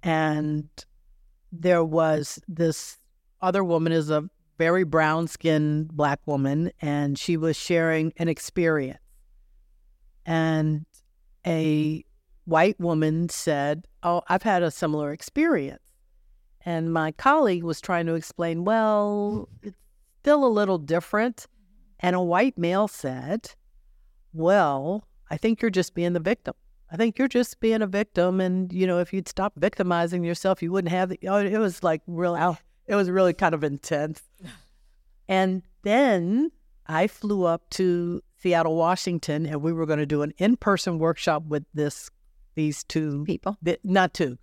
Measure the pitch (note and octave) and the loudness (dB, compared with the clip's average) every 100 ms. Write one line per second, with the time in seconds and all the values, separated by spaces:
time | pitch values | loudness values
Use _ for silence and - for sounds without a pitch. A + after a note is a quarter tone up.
0 | F3 D#3+ D#3 D3+ D3+ D3+ D3 - - _ | 0 0 0 0 -2 -4 -6 -16 -20 _
1 | _ _ _ _ _ E3+ E3+ F3 E3 D#3+ | _ _ _ _ _ -4 2 2 2 2
2 | D#3+ D3+ D3 - - E3 E3+ D3+ - - | 2 2 -2 -10 -14 0 0 0 -8 -18
3 | _ _ _ _ F#3 F#3 F#3+ E3 E3 E3 | _ _ _ _ 0 0 2 2 2 0
4 | D3+ D3+ D#3 _ _ _ E3 F3 F3+ D#3 | 0 -2 -4 _ _ _ 2 2 2 2
5 | D#3 D#3+ E3 - E3 D#3 D3+ D3+ D#3 D#3 | 2 2 -2 -2 0 2 2 0 -4 -2
6 | D3 C#3+ - C#3+ C3+ C#3+ E3+ - D3 C#3+ | 0 0 -2 -2 0 0 -2 -4 -4 -2
7 | C#3+ C#3 - E3 D#3+ D3+ - E3+ E3 D#3+ | -2 -4 -2 0 0 -2 0 0 2 0
8 | D#3+ - E3 D#3 - - E3 D#3 C3 - | -2 -2 -4 -4 -6 -2 0 0 -2 -10
9 | _ _ _ _ _ _ _ _ _ _ | _ _ _ _ _ _ _ _ _ _
10 | _ _ - E3 D#3+ D#3+ D#3 D3+ D#3 _ | _ _ -4 0 0 0 0 -2 -6 _
11 | _ _ _ _ - E3 D#3+ D3+ D3+ D#3 | _ _ _ _ -4 -2 0 0 0 -4
12 | - _ _ - - D#3+ F3+ G#3+ E3+ D#3+ | -10 _ _ -20 -2 4 4 2 -2 2
13 | D#3 D#3+ E3+ - - D3 C#3+ D3+ - _ | 2 0 -2 -4 -2 0 0 -2 -6 _
14 | F3+ F3 - F#3 A3+ F#3 E3+ - E3 D3+ | -2 -2 0 0 2 2 0 -2 -2 -2
15 | D3 D3+ - - D#4+ C4 C#3 C#3 _ _ | -4 -8 -8 0 2 2 -2 -10 _ _
16 | _ _ _ _ _ _ - E3 E3 E3 | _ _ _ _ _ _ -6 -4 -2 0
17 | D#3 D3+ C4 D4+ C4 F3+ E3+ D#3 - F3 | -2 0 2 4 4 0 -2 -6 -4 -2
18 | E3+ E3 D3+ - E3+ E3 F3 A3+ A3 G#3+ | 0 -4 -6 -6 -4 -2 0 2 2 2
19 | G#3 G#3 G#3 G#3 - - G#3 - _ _ | 0 -2 -4 -6 -10 -16 -18 -18 _ _
20 | _ _ - D4 C4+ G#3+ G3+ F#3 C#3+ E3 | _ _ 4 4 4 2 2 0 0 -2
21 | - G#3 A#3 A#3+ - _ _ _ _ _ | 0 0 0 -4 -16 _ _ _ _ _
22 | F3+ F3+ F3+ F3 C4 - E3+ F#3 G#3 - | -2 0 2 2 2 0 -2 0 0 -2
23 | C#3 B2+ B2+ G#3 - - _ _ _ _ | -8 -8 -6 -6 -8 -20 _ _ _ _
24 | _ _ _ D#3+ E3 G3+ E3 C3+ C#3+ G3+ | _ _ _ -2 2 4 4 0 -2 -6
25 | - _ - D#3 A3 A3+ A#3 F#3 F3+ - | -8 _ -10 -4 -2 0 0 0 -2 -2
26 | F3 F3 D#3+ A#3 - - _ _ - E3 | -2 0 -2 -4 -4 -12 _ _ -16 -2
27 | A3+ G#3 C4 B3 A#3+ - A3+ A3 G#3+ G3 | -2 0 0 0 -2 -2 0 0 0 -2
28 | A3 - F3 F#3+ F#3 F#3 F#3 F3+ F#3 F3 | -2 0 2 2 0 0 -2 -2 0 0
29 | F3 F#3+ F3+ - G3 - F#3+ - F#3 E3+ | -2 -4 -6 -4 -6 0 -2 0 0 0
30 | E3+ F3+ E3+ E3+ F#3+ F#3+ E3 F#3+ F3 F3+ | 0 -2 -4 -2 0 0 0 -2 -2 0
31 | F#3 F#3 F#3 G3+ G3+ G#3+ G#3+ E3+ F3 D#3+ | -2 -4 -2 0 0 0 -2 0 0 0
32 | - E3+ F3 E3+ E3+ D#3+ _ _ - G#3 | -4 -4 -2 0 0 -2 _ _ -2 0
33 | F#3 F#3 F#3 E3+ F3 D#3+ D3+ C#3 - D3+ | 2 4 4 4 0 2 -2 -4 -4 -4
34 | D3+ D#3 - _ F3+ - _ _ _ _ | -4 -8 -16 _ -20 -20 _ _ _ _
35 | _ _ _ F#3+ F#3+ F#3 - _ G3+ A3 | _ _ _ 2 2 0 -6 _ 0 4
36 | C#4 G3 E3+ A3 D4+ _ _ - - D#3+ | 4 2 2 0 0 _ _ -20 -6 0
37 | G3+ - G#3+ G3+ F3 E3+ _ - F#3 F3 | 0 -2 -4 0 0 0 _ -2 2 2
38 | F3 F3 - _ F#3 E3+ E3 D#3+ E3 F3+ | -2 -6 -10 _ 0 2 2 2 2 2
39 | - F3 - D3+ D#3+ D3+ D#3 E3 D#3 D3+ | -2 -4 -2 -4 -2 -2 -2 -2 0 0
40 | D3 D3+ D3 - F#3+ B3 - F#3+ - E3 | 0 -2 -2 0 2 2 2 0 0 0
41 | D#3+ D#3+ - D#3 D#3 D3 C#3+ D3+ D3 - | 0 0 0 0 0 -4 -4 -4 -4 -4
42 | - _ _ _ - - D3+ C#3+ - D#3+ | -18 _ _ _ -14 -4 -4 -4 -4 -4
43 | D#3 C#3+ D3+ F3 - G#3 D#3+ - G3 F#3+ | -2 -4 -4 -4 -4 -4 -4 -4 2 2
44 | F3+ - D3+ B2 | 2 0 -4 -4